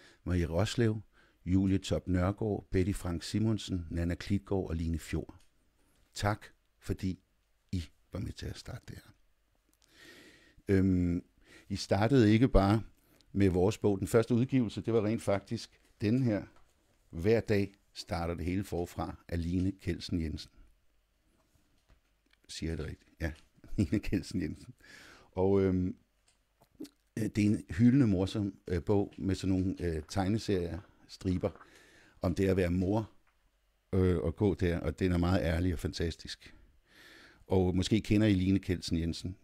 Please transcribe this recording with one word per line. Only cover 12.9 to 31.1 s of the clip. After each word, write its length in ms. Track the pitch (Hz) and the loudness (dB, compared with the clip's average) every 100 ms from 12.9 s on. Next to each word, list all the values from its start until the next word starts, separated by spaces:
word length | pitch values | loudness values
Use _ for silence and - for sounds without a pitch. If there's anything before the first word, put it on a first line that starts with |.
| - _ _ _ | -14 _ _ _
med 180 | 98 98 | 2 2
vores 280 | 87 95 - | 4 0 2
bog. 220 | 104 98 | 0 0
Den 80 | 101 | 2
første 260 | 117 113 | 2 4
udgivelse, 480 | 117 113 131 104 - | 0 2 0 0 -4
det 120 | 113 | -2
var 120 | 110 104 | 0 0
rent 160 | 117 | -2
faktisk 600 | - 98 - 113 - _ _ _ | -2 -4 -4 -8 -10 _ _ _
den 220 | 107 127 | 0 2
her. 200 | 123 101 - - _ _ _ _ _ | 2 0 -4 -16 _ _ _ _ _
Hver 300 | 82 95 113 | -4 2 2
dag 340 | - 101 98 - _ | 2 0 0 -8 _
starter 400 | - - 87 85 | -20 -8 -4 -4
det 120 | 85 87 | -4 -4
hele 180 | 95 | -4
forfra 520 | 98 85 87 - 85 80 - | -4 -6 -6 -6 -8 -10 -8
af 140 | 85 | -6
Line 300 | 85 92 92 | -2 0 -2
Kelsen 500 | 98 - - - 87 | -4 -6 -8 -4 -4
Jensen. 300 | 78 78 - - - _ _ _ _ _ _ _ _ _ _ _ _ _ _ _ _ _ - | -4 -6 -12 -20 -20 _ _ _ _ _ _ _ _ _ _ _ _ _ _ _ _ _ -18
Siger 240 | - 80 | -10 -6
jeg 60 | 78 | -6
det 80 | 73 | -8
rigtigt? 260 | - _ _ | -12 _ _
Ja, 100 | 78 - _ _ | -8 -8 _ _
<laughs> 200 | - - | -6 -2
Line 220 | 82 - | 0 0
Kelsen 420 | - 98 - 92 | 0 -4 -2 -4
Jensen. 320 | 78 - - - - - - - - | -4 -8 -16 -20 -20 -20 -20 -20 -10
Og, 300 | 92 98 98 | -2 2 4
øhm, 340 | 95 92 90 - _ _ _ _ _ _ _ _ - _ _ - | 4 2 -2 -6 _ _ _ _ _ _ _ _ -20 _ _ -8
øh, 60 | |
det 140 | 107 - | -4 2
er 80 | 104 | 2
en 180 | 110 - | 2 -2
hyldende 380 | 85 120 135 113 | 4 6 6 4
morsom, 500 | 90 95 110 101 - - | 2 0 -2 -4 -6 -4
øh, 160 | 87 | -4
bog 300 | - 101 101 - | 0 0 0 -4
med 180 | 95 90 | -4 -2
sådan 200 | 92 92 | 0 0
nogle, 200 | 92 - | 0 -4
øh, 240 | 87 80 - | -4 -4 -6
tegneseriestriber 1400 | 101 92 110 - 95 85 87 - _ - | -2 0 -2 -2 -2 -2 -8 -12 _ -20